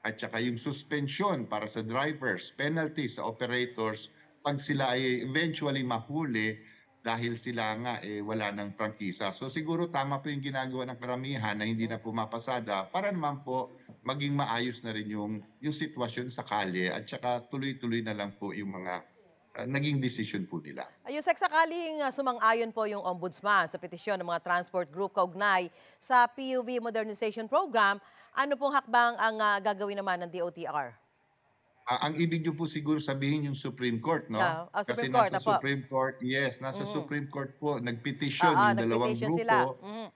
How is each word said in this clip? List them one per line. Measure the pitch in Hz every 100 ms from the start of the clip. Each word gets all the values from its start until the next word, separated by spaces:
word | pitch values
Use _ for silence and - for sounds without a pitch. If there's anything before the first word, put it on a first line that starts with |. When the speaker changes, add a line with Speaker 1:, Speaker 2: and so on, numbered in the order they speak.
Speaker 1:
at | 110 110
saka | 104 113
yung | 123 117
suspension | 147 139 - 151 139 - 202 131
para | 110 107 104
sa | 113
drivers, | 110 120 147 151 127 90 - -
penalties | 143 165 156 156 127 -
sa | 113
operators, | 113 123 123 123 123 110 107 - - - _
pag | 147 143
sila | - 143 131 123
ay | 127 123
eventually | 127 143 170 - 147 135
mahuli | 127 117 - 147 156 113 110 107 - - _ _
dahil | 117 113 117 117
sila | 123 117 107 110
nga, | 123 117
eh, | 98 104
wala | 104 110 104
ng | 101 101 101
prangkisa. | 107 107 101 90 101
So, | 95 131
siguro | 143 156 165 170
tama | 160 139 139
po | 147
yung | 143
ginagawa | 139 135 131 127 127
ng | 120
karamihan | 123 123 131 135 110 104
na |
hindi | 107 113 113
na | 110
pumapasada | 113 113 107 117 113 123 107 98 95
para | 180 202
naman | 185 147 139
po | 139 127 - - - -
maging | 123 139 143 143
maayos | 123 117 123 120
na | 117
rin | 107 104
yung, | 107 107 107 98 _
yung | 147
sitwasyon | 147 151 123 120 120 123
sa | 123
kalye | - 104 95 90 90
at | - 113
saka | - 123 123 120
tuloy-tuloy | 139 135 135 120 117
na | 110
lang | 104 101 101
po | 101
yung | 92 101 95
mga, | 92 90 - _ - _ _ -
ah, |
naging | 120 139 147 143
desisyon | 127 117 107 101
po | 90 85
nila. | 76 65 64 - 240
Speaker 2:
Ayun, | 285
Sek, | 302 330
sakaling, | 370 311 330 339 330 311
ah, | 277
sumang-ayon | 262 269 240 220 233 226
po | 220
yung | 214 202
ombudsman | 180 180 180 151 202 202 165
sa | 180
petisyon | 170 175 - 196
ng | 175
mga | 170
transport | - 175 175 185 175
group | 156 196 202
kaugnay | 185 170 208 185 175 - - _
sa | - 254 240
P | 254 262 254
U |
V | 233 247
Modernization | 233 226 220 208 220 208 220
Program, | 294 381 226 202 202 - - - -
ano | 277 277
pong | 277 285
hakbang | 240 240 240 240
ang, | 220 220
ah, | 214 202
gagawin | 202 202 208 202
naman | 196 175
ng | 175
D | 175
O | 175
T | 170 160
R? | 147 127 113 _ _ _ _ _ _ _ _ -
Speaker 1:
Ah, | 123 147
ang |
ibig | 156 165 165 160
niyo |
po | 147 160
siguro | 180 151 151
sabihin | 143 139 139 151 143
yung | 139
Supreme | 135 120 123 117
Court, | 117 170 -
no? | 110
Speaker 2:
Ah, | 180 165 175
ah, | 190 202
Speaker 1:
Kasi | 233 240
Speaker 2:
Supreme | 247
Court, | 214
Speaker 1:
nasa | 190
Speaker 2:
apo. | 220 190
Speaker 1:
Supreme | 139 139 131
Court, | 131 131 135
yes, | 127 135 135 120
nasa | 135 131 202
Speaker 2:
Mm. |
Speaker 1:
Supreme | 151 147 147 143
Court | 143 135 -
po, | 147 135
nagpetisyon | 120 117 143 - 143 - 175
Speaker 2:
Ah, | 160
ah, | 208
Speaker 1:
yung | -
dalawang | - 117 120 117
Speaker 2:
nagpetisyon | -
Speaker 1:
grupo. | 170
Speaker 2:
sila. | 226 220 147 131
Mm. | 190 214 220